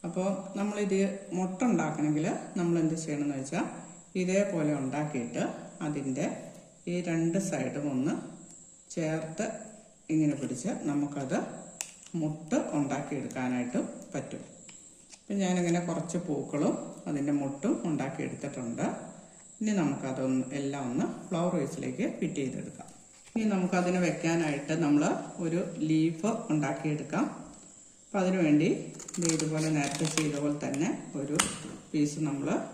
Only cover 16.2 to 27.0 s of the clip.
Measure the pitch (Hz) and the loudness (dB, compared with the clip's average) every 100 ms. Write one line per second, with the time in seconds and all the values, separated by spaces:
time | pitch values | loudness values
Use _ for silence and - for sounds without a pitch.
16.2 | - 139 - 147 175 - - - - 147 | -2 -2 -2 2 2 2 -4 -10 -4 -2
17.2 | 143 143 135 139 226 330 175 143 135 - | 2 2 0 -2 0 0 0 0 -2 -4
18.2 | 131 131 127 - 117 117 180 - - - | -6 -4 -8 -6 -6 -2 -2 -2 -10 -16
19.2 | - - - - 214 202 147 139 131 131 | -20 -20 -20 -4 0 4 2 0 -2 -2
20.2 | 131 131 127 139 139 143 127 127 214 - | 2 2 0 -2 -2 -2 -2 0 0 -4
21.2 | - 170 175 180 139 - 127 131 240 - | -4 0 2 2 -2 -2 -6 -2 -2 0
22.2 | 160 - 131 - - - - - - - | -2 -2 -2 -4 -10 -12 -18 -18 -20 -20
23.2 | - 233 214 190 180 185 175 180 170 156 | -4 0 4 4 4 4 4 4 2 2
24.2 | 170 170 156 143 - 160 151 147 170 - | 2 2 2 0 0 2 6 6 6 0
25.2 | - - 165 170 - - 156 156 160 165 | -4 -4 0 0 -2 -2 2 4 4 2
26.2 | 214 220 - 156 147 - 156 147 | 0 0 0 2 2 0 0 -2